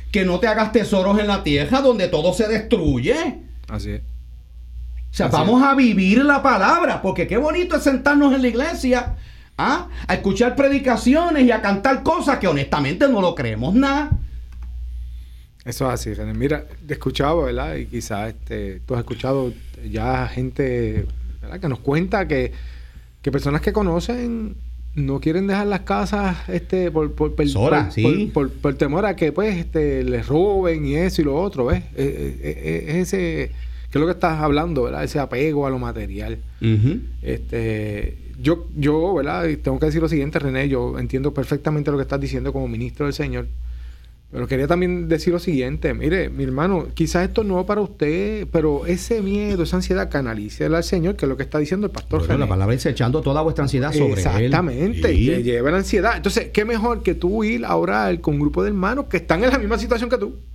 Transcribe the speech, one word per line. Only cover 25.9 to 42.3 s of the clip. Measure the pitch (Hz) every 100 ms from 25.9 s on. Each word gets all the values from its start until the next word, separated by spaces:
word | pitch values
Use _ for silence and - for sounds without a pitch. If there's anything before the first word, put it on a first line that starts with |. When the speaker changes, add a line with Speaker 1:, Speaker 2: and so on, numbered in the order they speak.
| 202 190 208 196 170 -
Speaker 2:
este, | 175 - 185 175
por, | 156 147
por, | - 151
por, | - 147
Speaker 1:
Solas, | 101 135 190 95
Speaker 2:
por, |
Speaker 1:
sí. | - 120 185 208
Speaker 2:
por, | 160 135
por, | -
por | 147
temor | 139 147 160 208
a | 180
que, | 156
pues, | 139 214 180
este, | 170 160 147 135
les | 127 123 110
roben | 151 202 196 180 160
y | 143 147
eso | 185 180
y |
lo | 147 143
otro, | 196 143 123
¿ves? | 135
Eh, | - -
eh, | 139 - 69 65
eh, | 147 151 156 165 160
eh, | 170
ese, | 180 190 170 156 127 - - - -
que | 139
es |
lo | 165
que |
estás | 175 170 156
hablando, | 156 147 170 143
¿verdad? | 120 147
Ese | 147 151
apego | 131 123 156 147 135
a |
lo | 131
material. | 120 113 101 98 110 113 - -
Speaker 1:
Ujú. | 113 107 120 202 - -
Speaker 2:
Este, | - 65 - 117 113 107 104 104 - - - -
yo, | 127 170 - 151
yo, | 143 156 175
¿verdad? | 175 143 175 170
Y | 147
tengo | 135 131
que | 156
decir | 156
lo | 160
siguiente, | 151 143 156
René, | 143 131 139
yo | 131 123 131
entiendo | 120 131 143
perfectamente | 143 123 147 160 151 147
lo | 143
que |
estás | 131 139
diciendo | 139